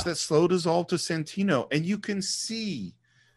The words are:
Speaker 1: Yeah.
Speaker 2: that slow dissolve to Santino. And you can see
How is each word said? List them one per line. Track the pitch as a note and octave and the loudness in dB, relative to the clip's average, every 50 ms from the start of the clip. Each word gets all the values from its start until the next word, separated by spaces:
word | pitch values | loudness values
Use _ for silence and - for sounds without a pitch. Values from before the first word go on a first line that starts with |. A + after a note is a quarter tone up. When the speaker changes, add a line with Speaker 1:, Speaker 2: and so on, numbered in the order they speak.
| - | 0
Speaker 1:
Yeah. | E3+ E3 | -2 -2
Speaker 2:
that | |
slow | - - - D#3+ D3+ E3+ E3+ | -2 0 2 4 4 6 6
dissolve | F3+ F3+ D#3+ F3 E3 F3 F3 - | 4 2 2 2 2 2 2 0
to | F3+ | -2
Santino. | D#3+ - - E3+ D#3+ D3+ - - G3 G3 G3 D#3+ B2 - - | -2 -2 -2 -2 -2 -4 -4 -4 0 2 4 4 2 2 2
And | - D3+ E3 | 0 0 0
you | F3 G#3+ G#3+ | 0 -2 -2
can | - - G3+ G3 | -2 -4 -4 -2
see | F#3+ - - - - - A3 A3+ A3 G#3 E3+ B2 F#2+ F2 - _ _ _ _ _ _ _ _ | -2 -4 -4 -4 -6 -6 -6 -6 -4 -4 -4 -6 -6 -8 -12 _ _ _ _ _ _ _ _